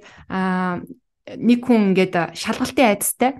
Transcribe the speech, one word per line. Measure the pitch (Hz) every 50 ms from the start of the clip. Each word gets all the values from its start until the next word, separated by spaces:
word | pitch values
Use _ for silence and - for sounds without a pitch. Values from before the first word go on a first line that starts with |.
| - - - - - -
аа, | 185 190 185 185 185 185 185 180 180 175 - - - _ _ _ _ _ - -
нэг | - - - 226 247 240
хүн | 240 - 240 220 202 190
ингээд | 185 185 185 185 - 175 160 - - -
шалгалтын | - 220 226 - 254 - - - 262 214
айдастай | 202 202 - - - - 240 262 277